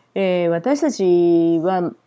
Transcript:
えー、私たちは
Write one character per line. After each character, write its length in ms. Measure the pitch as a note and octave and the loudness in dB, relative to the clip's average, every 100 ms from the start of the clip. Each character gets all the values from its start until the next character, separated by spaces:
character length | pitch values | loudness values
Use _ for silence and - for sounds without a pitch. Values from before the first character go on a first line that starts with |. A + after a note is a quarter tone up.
| _ | _
え 320 | G3 F#3+ F3+ E3+ | -4 -2 0 0
ー、 20 | |
私 300 | E3+ B3 D4 | -2 -2 -2
た 120 | D#4 | -2
ち 680 | A3+ F#3 F3 E3+ E3+ E3 E3 | 0 2 2 4 2 2 0
は 260 | E3+ F#3 E3+ - | -2 -2 -4 -8